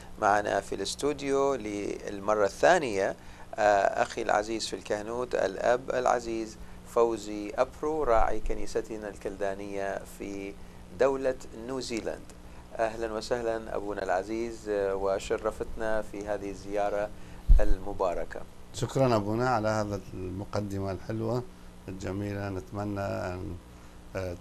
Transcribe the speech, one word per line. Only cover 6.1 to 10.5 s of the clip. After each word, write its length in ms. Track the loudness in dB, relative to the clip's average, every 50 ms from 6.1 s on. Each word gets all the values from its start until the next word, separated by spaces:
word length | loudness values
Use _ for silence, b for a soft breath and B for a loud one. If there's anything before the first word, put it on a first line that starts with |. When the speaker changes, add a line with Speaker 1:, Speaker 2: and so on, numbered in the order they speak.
| -2 -2 -2 -4 -4 -6 -6 -8 -10 B B B B B -14 -2
Speaker 1:
فوزي 600 | 2 4 4 4 2 -2 -6 -8 -8 -8 -8 -4
أبرو، 520 | -2 -2 -2 -2 -2 -4 -4 -4 -2 0 2
راعي 360 | 4 6 6 6 6 4 2
كنيستنا 680 | 0 0 0 0 -2 -2 -2 -4 -4 -4 -6 -8 -8 -10
الكلدانية 920 | -10 -8 -8 -8 -6 -4 -4 -4 -4 -4 -8 -8 -6 -4 -4 -4 -4 -6 -8 -12 -12 -10
في 360 | -10 -8 -8 -8 -8 -10